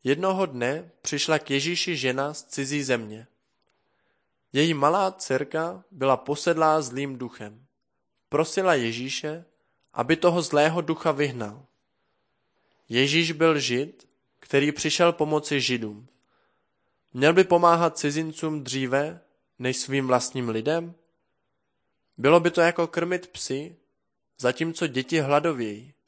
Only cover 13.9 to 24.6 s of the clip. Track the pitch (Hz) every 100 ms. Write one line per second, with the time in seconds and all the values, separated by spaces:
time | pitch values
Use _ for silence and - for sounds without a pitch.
13.9 | - _ _ _ _ - 139 147 143 156
14.9 | 147 175 170 151 151 147 143 117 123 110
15.9 | 104 123 _ _ _ _ _ _ _ _
16.9 | _ _ 127 147 170 185 175 175 170 170
17.9 | 165 147 147 160 151 160 151 127 135 131
18.9 | 135 147 170 _ _ _ _ 127 127 -
19.9 | 139 131 123 123 131 120 110 113 165 170
20.9 | 170 _ _ _ _ _ _ _ _ _
21.9 | _ _ - 127 170 170 170 165 170 165
22.9 | - 170 180 180 - - 135 160 170 _
23.9 | _ _ _ _ _ 123 127